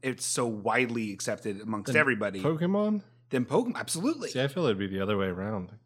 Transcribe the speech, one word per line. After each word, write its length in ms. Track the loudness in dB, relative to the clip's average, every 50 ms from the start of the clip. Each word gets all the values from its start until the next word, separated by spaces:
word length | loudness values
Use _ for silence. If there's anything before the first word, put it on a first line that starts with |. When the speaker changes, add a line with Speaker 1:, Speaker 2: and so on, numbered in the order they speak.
| -4
Speaker 1:
it's 220 | -4 -4 -2 -4
so 200 | -2 0 0 0
widely 680 | 0 -2 -2 0 2 4 4 4 4 2 0 -2 -2
accepted 500 | -4 -4 -4 -4 -4 -2 -4 -6 -6 -4
amongst 260 | -4 -4 -4 -4 -2 2
Speaker 2:
Than 80 | 4 6
Speaker 1:
everybody. 440 | 6 6 4 2 0 -2 -2 0 0
Speaker 2:
Pokemon? 580 | 0 0 2 0 2 2 2 2 2 0 -2 -4 -8 -18 -20 _ _
Speaker 1:
Than 140 | 0 0 0
Pokemon, 300 | 2 2 2 2 2 -2
absolutely. 540 | -6 -4 -4 -4 -2 0 -2 -2 -2 -4 -4
Speaker 2:
See, 120 | -2 0
I 60 | 0 0
feel 180 | 0 0 2
it'd 120 | 2 2 0
be 80 | 0
the 140 | -2 -2 -2
other 180 | 0 2 2 2
way 80 | 2 0
around, 440 | 0 -2 -4 -4 -4 -4 -6 -8 -12 -18 -18